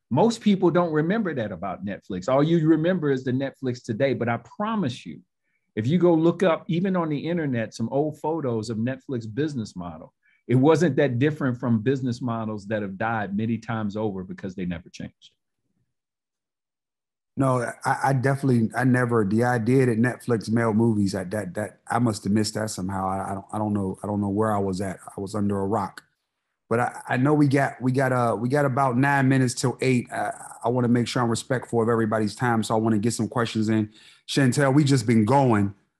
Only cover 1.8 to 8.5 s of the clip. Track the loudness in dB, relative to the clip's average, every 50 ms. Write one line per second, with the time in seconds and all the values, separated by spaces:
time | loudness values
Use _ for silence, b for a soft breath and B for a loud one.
1.8 | -8 -8 -8 -10 _ -8 -8 -6 -2 2 2 4 4 4 4 4 6 4 4 4
2.8 | 4 0 0 0 0 0 -2 0 -2 -2 -2 -2 -2 -4 -8 -6 -6 -6 -6 -6
3.8 | -6 -8 -2 0 0 0 0 0 -2 -2 -2 -4 -6 -12 -10 -8 -6 -4 -2 -2
4.8 | -2 -2 -4 -6 -12 -16 -16 -16 -20 _ _ _ _ _ _ _ _ _ -6 -4
5.8 | 0 2 2 4 4 4 4 4 4 2 2 2 2 2 2 0 -2 -4 -2 -2
6.8 | 0 0 0 -2 -2 -2 -4 -4 -4 -4 -4 -2 -2 -2 -2 -2 -4 -6 -6 -6
7.8 | -6 -2 0 -2 -2 -2 -4 -6 -6 -4 -4 -2 -4 -4